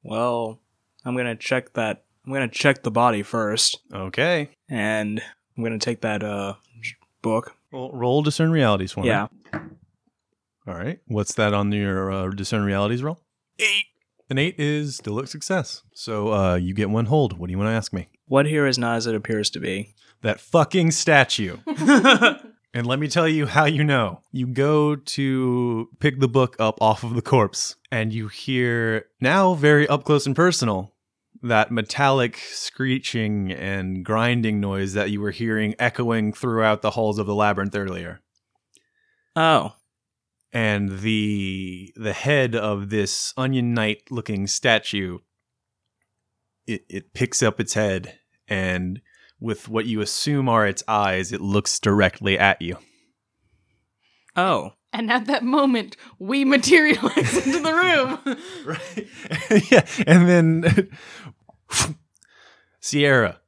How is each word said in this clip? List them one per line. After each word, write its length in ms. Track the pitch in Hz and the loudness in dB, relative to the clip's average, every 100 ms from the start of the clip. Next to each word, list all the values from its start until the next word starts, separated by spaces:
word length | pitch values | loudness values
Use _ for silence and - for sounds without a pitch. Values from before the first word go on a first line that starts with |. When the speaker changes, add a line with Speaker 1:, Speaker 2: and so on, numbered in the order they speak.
Speaker 1:
Well, 580 | - 107 120 120 113 110 _ _ _ _ | -8 -6 -4 -4 -6 -12 _ _ _ _
I'm 120 | - 127 | -8 -6
gonna 200 | 123 113 | -6 -6
check 360 | - 127 123 | -4 -4 -4
that. 300 | - 113 104 _ _ - | -6 -4 -6 _ _ -10
I'm 60 | |
gonna 160 | 135 123 | -6 -6
check 340 | - 147 135 | 0 0 0
the 80 | - | -2
body 320 | 113 123 107 | 2 2 0
first. 560 | 101 117 107 110 - - _ | -4 -4 -2 0 -2 -2 _
Speaker 2:
Okay. 580 | 95 95 107 151 175 147 _ _ | -10 -8 -2 0 0 -4 _ _
Speaker 1:
And 520 | 120 104 110 107 107 - - _ - | -4 -2 -2 -2 -6 -10 -20 _ -8
I'm 80 | |
gonna 140 | 113 113 | -6 -4
take 240 | 113 117 | -6 -4
that, 200 | 113 104 | -4 -4
uh, 320 | 104 101 98 98 _ 113 | -4 -6 -8 -10 _ -14
j-, 140 | 110 - _ _ | -14 -14 _ _
book. 340 | 117 110 - - _ | -2 -2 -4 -20 _
Speaker 2:
Well, 180 | 135 127 | -12 -10
roll 300 | 131 123 139 | -4 0 2
discern 280 | 151 147 160 | 2 0 2
realities 420 | 165 123 101 92 | 4 2 2 -2
for 80 | - | -4
me. 80 | 107 | 0
Speaker 1:
Yeah. 200 | 107 104 _ _ - - - _ _ _ _ _ _ _ _ - | 0 -2 _ _ -12 -12 -20 _ _ _ _ _ _ _ _ -14
Speaker 2:
All 80 | |
right. 260 | 87 104 180 _ | -10 -10 -10 _
What's 280 | 104 101 | -4 -4
that 200 | - 107 | 0 0
on 180 | 104 101 | 2 0
your, 400 | 104 101 95 95 | 0 -2 -2 -2
uh, 160 | 95 92 | -4 -4
discern 360 | 98 95 113 | -6 -4 -2
realities 380 | 101 98 104 120 | 0 0 0 -2
roll? 180 | 131 175 _ _ _ _ | -6 -8 _ _ _ _
Speaker 1:
Eight. 280 | 214 202 196 _ _ _ _ | -2 -2 -6 _ _ _ _
Speaker 2:
An 80 | 135 | -2
eight 160 | 156 180 | -2 -2
is 380 | 147 151 147 127 | -2 -2 -4 -8
still 220 | - 107 | -6 -6
a 80 | 135 | -8
success. 560 | 151 - 190 135 - _ | -12 -4 -4 -4 -10 _
So, 380 | - - 107 104 | -16 -8 -4 0
uh, 220 | 107 95 | 2 2
you 200 | 90 90 | 2 -2
get 160 | 98 104 | -2 0
one 160 | 110 113 | 0 2
hold. 320 | 151 127 87 | 2 2 -2
What 100 | 87 | -6
do 40 | |
you 60 | 92 | -2
wanna 120 | 104 | -2
ask 200 | 113 104 | -2 -4
me? 160 | 92 82 _ _ | -8 -10 _ _
Speaker 1:
What 200 | 135 147 | 2 2
here 200 | 151 139 | 2 2
is 120 | 127 | 0
not 180 | 120 117 | 0 -2
as 100 | 113 | -2
it 80 | |
appears 360 | 110 104 110 104 | -4 -2 -2 -2
to 100 | - | -4
be? 340 | - 95 104 _ _ _ | -6 -6 -8 _ _ _
Speaker 2:
That 180 | 110 107 | -4 -4
fucking 500 | - 175 147 185 165 | 0 2 2 2 2
statue. 680 | 151 - 147 131 - 98 85 - | 0 4 4 4 0 -4 -6 -10
Speaker 1:
<laughs> 720 | 285 160 277 247 247 233 - - _ _ | -2 6 6 8 6 4 2 -14 _ _
Speaker 2:
And 120 | 120 120 | -6 -2
let 120 | 135 | -2
me 80 | 151 | -2
tell 220 | 170 160 | 0 2
you 160 | 156 | 0
how 220 | 143 135 151 | 0 2 2
you 180 | 156 | 2
know. 380 | 151 139 104 85 _ | 2 2 0 -4 _
You 140 | 135 123 | -8 -6
go 500 | 127 139 151 151 147 | 0 2 2 2 -2
to 960 | 135 - 135 131 127 123 123 113 113 - | -6 -4 -2 0 0 0 0 -4 -6 -2
pick 200 | 151 131 | -2 2
the 60 | 131 | 2
book 300 | 127 127 - | 2 0 0
up 220 | 110 - | -2 2
off 240 | 110 107 | 2 2
of 100 | 120 | -2
the 60 | 117 | -6
corpse, 560 | - 135 101 - - - _ | 2 2 2 -2 -8 -10 _
and 240 | 120 110 | -4 -4
you 140 | 110 104 | -4 -8
hear, 800 | - - 131 123 117 113 110 - _ | -10 -4 -2 0 0 0 -2 -6 _
now 320 | 127 180 185 | 0 4 2
very 340 | 175 147 147 147 | 4 6 6 6
up 180 | 147 | 2
close 200 | - 147 143 | 2 0 2
and 80 | |
personal, 600 | 135 175 170 120 98 98 _ _ _ _ - | 2 2 2 0 0 -4 _ _ _ _ -14
that 280 | 120 113 107 | 0 2 2
metallic 680 | 117 104 - 143 135 120 - | -2 -4 0 2 2 0 -4
screeching 1120 | - - - _ 131 131 - 120 107 104 95 | -14 -10 -12 _ -2 -2 -2 -4 -2 -2 -4
and 500 | 80 92 98 92 92 | -6 -6 -4 -4 -6
grinding 560 | 90 110 120 120 113 104 | -2 0 2 2 0 0
noise 360 | 101 98 98 | -2 -2 -2
that 160 | 98 101 | -2 -2
you 100 | 104 | -2
were 120 | 104 | -4
hearing 420 | 95 117 110 107 107 | -4 -2 0 -2 0
echoing 540 | 123 - 120 113 107 | -2 -2 -2 0 -2
throughout 480 | 104 127 113 110 107 | -4 -4 0 2 2
the 120 | 107 | -2
halls 260 | 117 110 104 | -2 -2 -2
of 80 | 101 | -4
the 80 | |
labyrinth 420 | 104 104 98 98 101 | 0 0 0 -2 -4
earlier. 460 | 98 90 85 82 _ _ _ _ _ _ _ _ _ _ _ - | -6 -8 -12 -16 _ _ _ _ _ _ _ _ _ _ _ 0
Speaker 1:
Oh. 380 | 160 151 92 - _ _ _ _ _ _ _ | 2 2 0 -12 _ _ _ _ _ _ _
Speaker 2:
And 500 | 120 110 104 101 95 | -2 0 0 -2 -4
the, 920 | 107 110 104 104 95 95 95 92 95 | -2 0 0 -2 -4 -6 -8 -12 -16
the 200 | - 110 | -8 -6
head 420 | 95 135 147 127 113 | -4 0 2 2 0
of 320 | 107 101 101 | -2 -4 -2
this 460 | 107 98 - - - | -2 -2 -4 -8 -4
Onion 380 | 131 135 120 | -2 0 0
Knight-looking 720 | 120 107 107 _ 120 - 101 98 | 0 -2 -4 _ -10 -6 -6 -4
statue, 720 | - 127 110 - 101 92 87 _ _ _ _ _ _ _ _ _ _ _ _ _ _ - | -2 2 2 0 -4 -4 -8 _ _ _ _ _ _ _ _ _ _ _ _ _ _ -8
it, 200 | 107 _ | -8 _
it 240 | 95 - | -12 -12
picks 300 | - 127 - | -4 -4 0
up 180 | 117 - | 0 0
its 140 | 104 | -4
head, 440 | - 107 95 - - _ _ _ | -2 0 -2 -6 -20 _ _ _
and 540 | 98 95 90 90 92 _ _ _ _ | -4 -2 -2 -4 -8 _ _ _ _
with 280 | 113 107 - | -8 -8 -4
what 180 | 110 113 | -4 -2
you 140 | 107 | -2
assume 480 | 104 - - 143 131 | -4 -4 -2 0 2
are 160 | 117 | 2
its 200 | 104 95 - | 2 0 -2
eyes, 460 | 107 101 95 92 | 0 2 0 -4
it 80 | 98 | -6
looks 400 | 98 101 - - | 0 0 0 -2
directly 580 | 110 101 95 - 101 95 | 2 4 4 2 -2 4
at 240 | 98 92 | 4 2
you. 140 | 82 - _ _ _ _ _ _ _ _ _ _ _ _ _ _ _ - | -2 -8 _ _ _ _ _ _ _ _ _ _ _ _ _ _ _ -2
Speaker 1:
Oh. 380 | 185 131 82 _ _ | 0 0 -2 _ _
Speaker 3:
And 180 | - 226 | -8 0
at 160 | 247 226 | 0 0
that 160 | 277 | -2
moment, 540 | 247 285 277 240 185 - - _ | 2 2 4 2 -2 -14 -20 _
we 240 | 190 269 | -4 0
materialize 920 | 269 277 - 330 302 269 262 - - - | 4 4 6 6 6 2 2 0 0 0
<laughs> 100 | 262 | 0
into 120 | 311 | -2
the 160 | 311 | 0
room. 640 | 320 339 320 262 302 - 247 349 | 2 4 2 0 -4 -6 -8 -10
Speaker 2:
<laughs> 120 | 349 | -16
Right. 440 | 277 156 - - - - - 160 - 214 - | -10 -10 -8 -12 -12 -16 -8 -8 4 4 8
<laughs> 40 | |
Yeah. 120 | 233 - - 214 | 6 6 -4 6
And 220 | 175 175 | 8 8
then 600 | 175 165 160 165 - 190 - - - - - _ _ _ | 6 6 4 4 2 2 -6 -20 -20 -20 -20 _ _ _
<laughs> 140 | - - 156 _ _ _ _ - _ _ _ | -2 -2 -4 _ _ _ _ -20 _ _ _
Sierra 600 | - 147 143 131 104 - | -4 2 4 4 2 -2